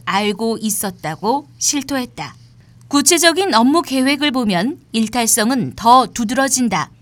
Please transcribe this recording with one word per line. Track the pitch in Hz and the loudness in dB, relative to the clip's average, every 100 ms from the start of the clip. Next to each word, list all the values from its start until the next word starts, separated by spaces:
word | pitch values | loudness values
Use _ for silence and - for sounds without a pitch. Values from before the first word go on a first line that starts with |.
알고 | - 190 208 208 226 220 | -4 -2 -2 -2 -4 -4
있었다고 | 214 202 202 180 156 160 202 285 285 - | -4 -4 -6 -8 -10 -4 -2 -2 -4 -6
실토했다. | - 285 269 269 240 - 143 - - - _ - - | -4 -4 -4 -6 -6 -10 -14 -16 -20 -20 _ -20 -2
구체적인 | 285 277 339 339 330 392 | 0 2 2 2 2 2
업무 | 226 247 330 | 2 4 2
계획을 | - 262 262 285 294 | 0 0 0 0 0
보면 | 254 214 175 226 339 _ | 0 0 0 -2 -6 _
일탈성은 | 220 220 247 226 - 220 269 135 - | -4 -2 -2 0 0 0 0 -4 0
더 | 233 262 226 | 4 6 4
두드러진다. | - 226 254 269 254 233 175 139 - | -2 -2 0 0 0 0 -2 -4 -10